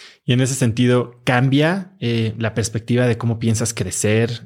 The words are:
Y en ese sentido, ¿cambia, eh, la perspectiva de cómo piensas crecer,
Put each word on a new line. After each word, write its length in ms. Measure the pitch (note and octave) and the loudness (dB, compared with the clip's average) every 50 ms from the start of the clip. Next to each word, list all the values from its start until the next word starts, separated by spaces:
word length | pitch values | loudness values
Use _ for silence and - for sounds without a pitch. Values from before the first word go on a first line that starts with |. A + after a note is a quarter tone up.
| - - - _ _ | -20 -20 -20 _ _
Y 80 | - | 0
en 80 | B2 B2 | 2 2
ese 160 | C3 B2+ C3+ | 2 0 0
sentido, 680 | - C3 A#2+ A2 B2 B2 B2 B2 B2 A#2+ - - _ _ | 0 0 0 2 2 2 4 4 2 0 -2 -8 _ _
¿cambia, 720 | - B2+ B2 B2 C3+ B2+ C#3 D3 D#3+ F3+ G3 F#3 - _ _ | 0 2 2 2 2 2 2 2 2 0 -2 -6 -10 _ _
eh, 340 | - A#2 A#2 A#2 A2+ A2 G#2+ A2 | -6 -4 -2 -2 -2 -2 -4 -4
la 160 | A2 A2 G#2+ | -6 -4 -2
perspectiva 540 | B2 G#2+ - - A2 - - A#2 A#2+ B2 A#2+ | -2 -4 -2 -4 -8 -4 0 0 2 2 2
de 100 | A2+ A#2 | 0 0
cómo 220 | A#2 A#2 A2+ A2+ | -2 -2 -2 -2
piensas 340 | A2+ A2+ A2+ G#2+ A#2+ A2 - | 0 -2 0 0 -2 -4 -4
crecer, 680 | - - F#2 - - - G#2 G#2+ A2 A#2 A#2 A#2+ - - | -6 -6 -6 -4 -2 0 0 2 2 0 0 -4 -10 -12